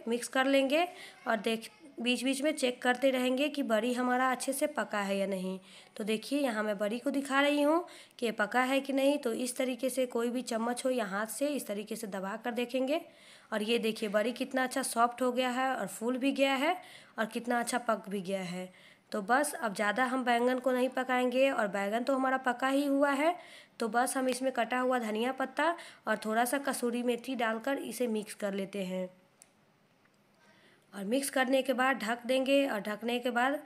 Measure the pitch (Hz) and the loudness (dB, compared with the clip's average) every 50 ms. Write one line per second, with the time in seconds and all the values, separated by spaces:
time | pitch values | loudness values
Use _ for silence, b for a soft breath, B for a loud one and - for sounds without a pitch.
0 | - 226 233 240 233 - - 262 262 269 277 269 269 269 277 311 349 349 B B | -4 -2 -2 -2 -2 -2 0 2 2 4 4 4 4 4 4 2 2 2 B B
1 | B B B B B - 226 220 190 233 226 226 226 - - - - - - - | B B B B B -2 0 0 0 0 -2 -2 -4 -10 -18 -20 -20 -18 -10 -4
2 | 233 247 247 233 233 269 269 269 262 311 302 302 269 247 247 - - 247 247 247 | 0 0 0 0 2 0 0 2 2 0 0 2 0 -2 -2 0 2 2 2 4
3 | 277 269 254 254 254 254 262 262 285 302 294 285 269 220 226 214 214 247 247 233 | 4 2 2 4 2 2 2 2 0 0 0 -2 -2 0 2 2 2 0 0 0
4 | 254 247 247 247 262 262 254 247 - - 269 269 302 294 294 - 214 202 - 208 | 0 2 2 2 2 2 0 0 -2 -4 -2 0 -2 -2 0 -2 -4 -2 -2 -2
5 | 202 196 196 196 196 190 196 185 185 190 190 190 B B B B B B B - | -2 0 0 0 0 -2 -2 -4 -4 -4 -6 -8 B B B B B B B -8
6 | 214 196 220 220 220 - 269 285 277 254 220 214 208 214 208 190 208 202 220 247 | -4 -2 -2 -2 -2 -2 -2 0 0 0 0 -2 -2 -2 -2 -2 -2 -2 -2 -2
7 | - 285 269 277 269 - 262 277 285 285 294 294 285 294 311 339 349 B B B | -2 -2 -2 -2 -2 0 2 2 4 4 4 4 4 4 4 2 0 B B B
8 | B B B - 247 226 214 220 208 202 - 240 254 254 269 269 269 277 262 269 | B B B -4 -4 -2 0 0 -2 0 2 2 2 2 2 0 0 0 0 2
9 | 269 277 294 277 285 233 226 226 254 240 - - 262 254 262 247 - 262 247 - | 4 4 2 2 0 -2 -2 -2 -4 -4 -2 -2 -2 -2 -2 -2 -2 -2 0 0
10 | 254 247 - 240 233 240 233 254 247 - 240 220 226 233 247 240 - 262 262 247 | -2 -2 0 -2 -2 0 -2 -4 -4 -4 -4 -2 -2 -2 -2 -2 0 0 0 0
11 | 214 190 190 202 - - - - 277 294 294 254 277 - 208 202 214 208 226 214 | -2 -2 -2 -4 -4 -4 -4 -2 -2 0 -2 -2 -4 -6 -6 -6 -6 -8 -8 -8
12 | - 202 185 196 185 190 208 220 - 240 226 226 247 240 - 262 262 262 294 339 | -8 -6 -6 -6 -4 -4 -6 -6 -6 -4 -4 -4 -4 -2 0 -2 0 2 0 0
13 | 339 - B B B B B B B B - 214 214 208 240 233 202 220 220 - | -2 -6 B B B B B B B B -4 -2 0 2 0 2 2 0 -2 -2
14 | 226 208 190 214 208 240 240 - 262 254 - 262 254 254 254 277 262 262 - 226 | -2 0 2 2 2 2 -2 -4 -4 -2 0 -2 0 0 0 -2 -2 -2 2 4
15 | 233 240 240 - 254 254 233 240 262 254 240 247 262 - - - 202 185 - - | 4 4 4 2 -2 0 2 2 0 0 0 0 0 0 0 -2 -4 -6 -6 -4
16 | 220 233 254 254 240 277 277 269 269 269 269 254 277 320 370 359 B B B B | -2 -2 -2 2 2 2 4 4 4 4 4 2 2 2 0 0 B B B B
17 | B B B B 220 214 - 240 233 240 240 240 233 233 254 240 240 - 226 202 | B B B B -4 -2 -2 -6 -2 0 0 0 0 0 -2 -2 2 0 0 0
18 | 185 190 190 208 180 180 196 190 185 175 175 185 185 185 B B B B B B | 0 -6 -6 -6 -4 -4 -4 -4 -4 -4 -6 -8 -8 -10 B B B B B B
19 | B - - 214 202 190 240 269 294 285 - - - 220 190 170 214 202 202 220 | B -8 -6 -4 0 2 4 4 4 2 -2 -4 -4 -4 -2 0 0 0 2 2
20 | 262 247 247 262 247 247 240 233 240 247 254 254 254 269 254 254 247 262 - 262 | 2 2 2 0 2 2 4 4 4 2 2 2 2 0 2 2 2 0 0 -2
21 | 254 254 254 247 254 254 233 262 269 269 269 233 220 202 180 202 196 202 208 233 | -2 0 2 2 2 2 4 4 4 4 4 2 0 0 0 -2 -2 0 -2 -2
22 | 254 262 277 262 262 262 262 262 269 254 240 240 269 262 269 277 285 285 277 277 | 0 0 0 2 2 2 2 2 2 0 -2 0 0 2 2 2 2 2 4 4
23 | 285 285 277 269 294 330 349 349 B B B B B B B - 233 226 202 240 | 4 4 2 2 2 2 0 0 B B B B B B B -6 -6 -2 2 2
24 | 254 254 - 269 262 254 247 247 262 262 254 254 226 226 254 254 254 254 254 247 | 2 2 0 0 0 0 0 0 0 -2 0 0 -2 0 0 0 2 2 2 2
25 | 226 214 214 214 233 254 269 262 269 262 - - 294 330 339 339 B B B B | 0 0 -2 0 0 -2 -2 -2 -4 -4 -2 0 2 2 2 0 B B B B
26 | B - 214 214 - 214 220 226 240 247 294 277 277 277 247 254 - 240 226 240 | B -2 -2 -2 -2 -2 2 2 2 2 0 -2 -2 -2 -4 -2 -2 -2 -2 0
27 | 240 247 240 233 233 - 269 233 240 220 226 226 226 269 277 285 330 254 220 - | 0 0 -2 -2 -2 -6 -4 -2 0 0 -2 -2 -2 -4 -4 -4 -4 -6 -4 -4
28 | 247 233 214 214 202 - - - - 202 196 202 196 190 196 202 190 185 185 185 | -2 -2 -2 -2 -4 -6 -10 -6 -4 -4 -2 -2 -4 -4 -4 -6 -4 -4 -4 -4
29 | 185 185 - - _ _ _ _ - _ _ _ _ _ _ _ _ _ _ _ | -4 -6 -8 -14 _ _ _ _ -20 _ _ _ _ _ _ _ _ _ _ _
30 | _ _ _ _ _ _ _ _ b b b b b b b b b b - 196 | _ _ _ _ _ _ _ _ b b b b b b b b b b -12 -8
31 | 196 190 233 269 269 277 - 269 262 247 269 269 254 269 254 226 254 262 269 - | -4 0 2 2 2 2 2 2 2 4 4 2 2 2 2 2 4 2 2 0
32 | 208 208 240 240 - 226 262 262 262 254 277 277 277 277 226 208 190 208 208 208 | 0 -4 -4 -4 -2 0 0 2 2 4 4 4 4 2 0 -2 -4 -4 -6 -4
33 | 226 233 240 247 240 254 233 240 247 269 285 294 - | -4 -2 -2 -2 -2 -2 0 2 2 2 0 -2 -6